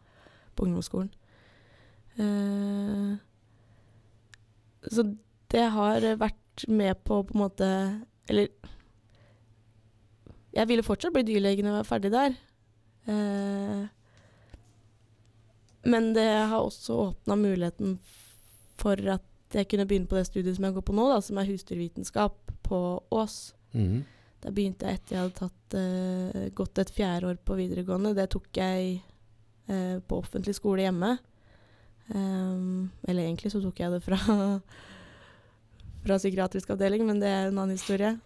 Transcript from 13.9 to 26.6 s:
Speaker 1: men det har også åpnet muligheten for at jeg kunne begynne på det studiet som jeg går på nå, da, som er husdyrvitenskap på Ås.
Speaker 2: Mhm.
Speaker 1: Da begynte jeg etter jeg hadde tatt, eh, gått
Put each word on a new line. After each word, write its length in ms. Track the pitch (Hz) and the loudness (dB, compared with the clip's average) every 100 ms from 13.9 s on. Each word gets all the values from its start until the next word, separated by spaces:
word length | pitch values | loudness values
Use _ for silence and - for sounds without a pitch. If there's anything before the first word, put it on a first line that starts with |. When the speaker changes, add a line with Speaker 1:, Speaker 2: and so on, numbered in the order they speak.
| - _ _ - _ - - - _ - _ _ _ _ _ _ _ _ _ 240 | -12 _ _ -20 _ -20 -20 -20 _ -20 _ _ _ _ _ _ _ _ _ 2
Speaker 1:
men 160 | 233 226 220 | 4 4 4
det 80 | 220 214 214 | 4 4 2
har 140 | 220 | 0
også 320 | 208 - - 233 202 | -2 -4 -4 -2 0
åpnet 320 | - - 202 | -2 -2 2
muligheten 560 | 202 180 175 - 196 185 - - - - - - - - | 2 2 -2 -2 -4 -4 -10 -20 -20 -20 -20 -20 -20 -4
for 160 | 208 196 196 | 0 2 2
at 160 | 190 - - _ | -2 -4 -18 _
jeg 160 | 214 196 | -2 0
kunne 160 | 202 196 | 0 2
begynne 180 | 196 180 | 0 2
på 80 | 190 | 0
det 80 | 185 | 0
studiet 260 | - 185 185 | -2 -2 0
som 80 | 190 | -2
jeg 80 | 190 | -2
går 80 | 185 | 0
på 80 | 202 | 2
nå, 140 | 254 | 4
da, 60 | 233 | 4
som 180 | - 196 | 2 -2
er 120 | 196 | -2
husdyrvitenskap 1040 | 190 - 175 170 - 185 - 208 - - - | -4 -6 -6 -6 -8 -6 0 0 -2 -10 -8
på 160 | - 185 180 180 - | -2 0 0 -4 -2
Ås. 240 | 226 214 - - - _ 120 | -2 -2 -6 -16 -20 _ 0
Speaker 2:
Mhm. 240 | 92 113 143 - - _ | 2 0 -4 -14 -20 _
Speaker 1:
Da 120 | - 196 | -6 -2
begynte 320 | 196 185 - | -2 -2 -4
jeg 140 | 190 | -4
etter 160 | - 185 | -4 -4
jeg 40 | |
hadde 160 | 180 180 | -4 -4
tatt, 340 | 185 - _ 196 | -8 -10 _ -4
eh, 720 | 185 185 185 185 180 190 196 | -2 -2 -2 -4 -4 -4 -6
gått 240 | 190 | -4